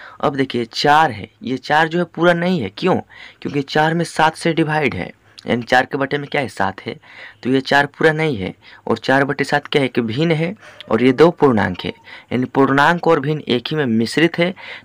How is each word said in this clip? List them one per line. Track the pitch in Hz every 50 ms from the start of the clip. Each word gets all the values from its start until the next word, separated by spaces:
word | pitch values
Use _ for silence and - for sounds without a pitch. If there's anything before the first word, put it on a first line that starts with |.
| - - - -
अब | - 147 143
देखिए | 135 135 131 - 120 117
चार | - - - - 147 147 156 160 143
है, | 107 104 - - _ _
ये | - 117 131 127
चार | - - 147 156 165 160
जो | 160 175
है | 175
पूरा | 170 - 156 165 180
नहीं | 175 170 170 185 185 156
है, | 107 95
क्यों? | - - 165 185 147 104 - _ - - - - - _
क्योंकि | - - 127 143 139
चार | - - 156 156 160 165
में | 175 165
सात | - - - 156 160 156
से | - - 170 156
डिवाइड | 160 156 151 156 156 147 120 -
है, | 92 82 - - _ _ _ _ - -
यानी | - 117 123
चार | 113 - 127 127 131
के | - - 139
बटे | 139 135 147 143
में | 143 -
क्या | - 147
है, | 131 107
सात | - - 98 95 - -
है, | - 113 - - - - - - - - - _
तो | - 120
ये | 131 135
चार | 135 - 143 143 143 -
पूरा | - - 156 160 151
नहीं | 156 160 156 127
है | 101 92 - - - _ - - - _
और | - 110 -
चार | - - 131 139 139
बटे | 135 135 - 139
सात | - 147 147 -
क्या | - - 147
है | 135 123
कि | - 135
भिन्न | 117 110 110 139 165 170
है | 160 151 165 175 214 - - - - - - -
और | 113 113
ये | 123 131 131
दो | 143 156 175
पूर्णांक | 165 - 147 135 117 101 98 95 92 - -
है, | - - - _ - - - - _
यानी | - 123 127
पूर्णांक | 123 - 139 135 131 135 143 143 160 175 170 - 165
और | 165 147
भिन्न | 131 151 156 143 - -
एक | 120 120 - -
ही | 156
में | 156 143 123
मिश्रित | 110 113 117 113 - 147 165 170 - -
है, | 170 180 190 - - - - -